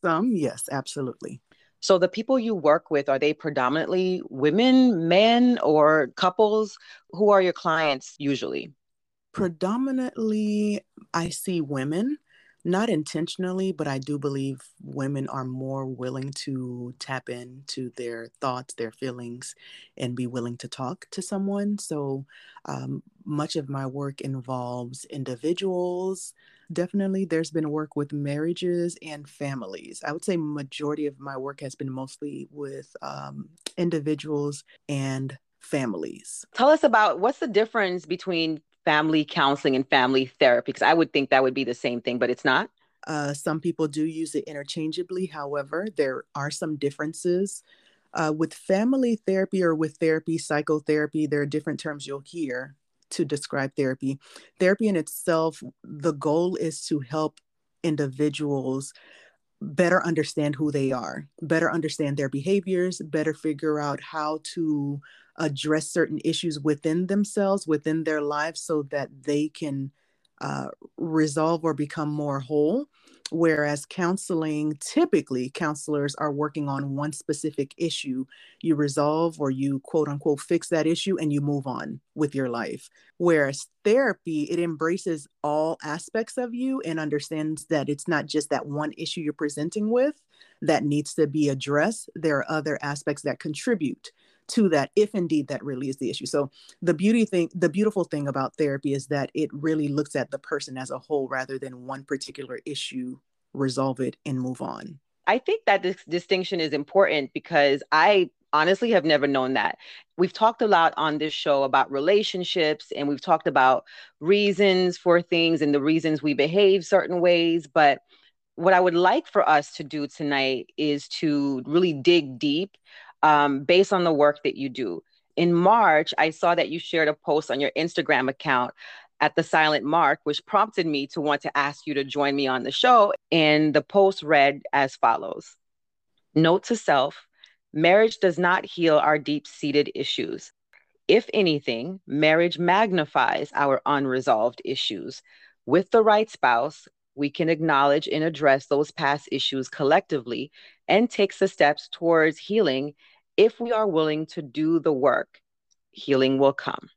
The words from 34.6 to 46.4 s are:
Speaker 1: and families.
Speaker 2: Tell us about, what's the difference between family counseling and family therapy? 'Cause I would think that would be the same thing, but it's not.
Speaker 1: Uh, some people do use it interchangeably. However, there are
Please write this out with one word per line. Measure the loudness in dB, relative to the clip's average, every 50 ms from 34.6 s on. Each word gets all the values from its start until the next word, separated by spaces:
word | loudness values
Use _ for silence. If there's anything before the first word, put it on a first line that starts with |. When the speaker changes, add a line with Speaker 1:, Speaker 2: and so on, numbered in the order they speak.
| -16 _ _ _ _ -8
Speaker 1:
and | -6 -4 -4 -4 -4 -6 -6 -8 -10 -14 _ _ _ _
families. | _ -6 -4 -4 -2 -2 -4 -6 -8 -10 -10 -14 _ -16 -16 -16 -18 _ _
Speaker 2:
Tell | 2 4 6
us | 6 6 4
about, | 4 4 4 4 4 2 2
what's | 0 0 0 0
the | -6 0
difference | 2 2 0 2 _ -2 -2 0 -2 -4 -6
between | -6 -8 -6 -4 -4 -2 -2 0 -2 -2 -6 _ _ _ _ _
family | 2 2 4 4 4 2 2 0
counseling | 0 0 0 2 2 2 2 2 0 2 2
and | 0 _
family | 4 4 4 4 2 2 0
therapy? | -2 _ _ 4 6 6 4 2 -2 -4
'Cause | 0
I | 2 4 4
would | 4 2 2 _
think | -2 0 4
that | 4 4
would | 4 4 0
be | 0 -4
the | -4 -4
same | -4 -4 -4 -4 -4
thing, | -4 -4 -2 0
but | 0 0
it's | -2 0 2
not. | 2 2 2 2 -2 _ _ _ _ _ _ -10
Speaker 1:
Uh, | -6 -4 -4 -2 -4 -6
some | -6 -4 -4 -4 -2
people | -2 -4 -2 -2 -2 -4
do | -2 -2 -4
use | -4 -4 -6 -8 -4 -4
it | -6 -6
interchangeably. | -6 -12 -12 -12 -10 -8 -6 -6 -6 -6 -6 -8 -8 -6 -6 -6 -6
However, | -8 -10 -10 -6 -6 -6 -6 -6 -6 -6 -6 -6 -8
there | -6 -6 -6 -6 -6 -10 _ _
are | -6